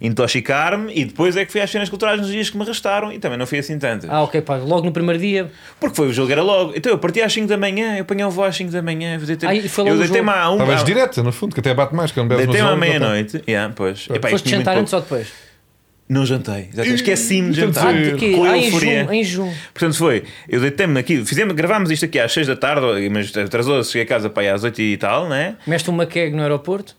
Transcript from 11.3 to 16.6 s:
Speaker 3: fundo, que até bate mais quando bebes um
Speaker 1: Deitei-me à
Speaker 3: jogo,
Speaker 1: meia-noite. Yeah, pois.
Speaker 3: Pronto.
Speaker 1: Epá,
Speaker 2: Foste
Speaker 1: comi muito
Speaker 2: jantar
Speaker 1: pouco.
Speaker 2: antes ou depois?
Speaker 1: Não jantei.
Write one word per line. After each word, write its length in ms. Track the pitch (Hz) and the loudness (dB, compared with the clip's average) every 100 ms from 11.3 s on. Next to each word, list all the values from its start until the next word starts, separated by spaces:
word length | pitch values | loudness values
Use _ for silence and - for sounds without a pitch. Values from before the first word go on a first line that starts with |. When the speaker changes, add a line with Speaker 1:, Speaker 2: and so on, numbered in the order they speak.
Speaker 3:
fundo, 220 | 120 208 | 0 -4
que 60 | - | -2
até 120 | 127 | 0
bate 200 | 127 139 | 2 2
mais 180 | 156 156 | 0 -2
quando 160 | - 117 | 0 2
bebes 160 | 127 127 | 2 4
um 40 | |
Speaker 1:
Deitei-me 160 | 202 208 | 4 4
à 40 | |
Speaker 3:
jogo, 80 | 190 | 4
Speaker 1:
meia-noite. 640 | 170 156 117 104 107 156 - | 2 2 2 0 -2 -4 0
Yeah, 240 | 104 107 | 0 0
pois. 320 | 107 95 101 - | -2 -4 -4 -4
Speaker 3:
Pronto. 120 | 117 | -2
Speaker 1:
Epá, 100 | 113 | 0
Speaker 2:
Foste 160 | 202 | 0
Speaker 1:
comi 100 | 131 123 | 2 0
muito 80 | 127 | 2
Speaker 2:
jantar 60 | |
Speaker 1:
pouco. 80 | 185 | 2
Speaker 2:
antes 100 | 202 | 2
ou 80 | 185 | -2
depois? 460 | - 127 107 - - _ _ _ _ _ - | -2 -4 -6 -14 -20 _ _ _ _ _ -2
Speaker 1:
Não 160 | 135 | 0
jantei. 440 | 131 131 - 101 | 2 0 -4 -8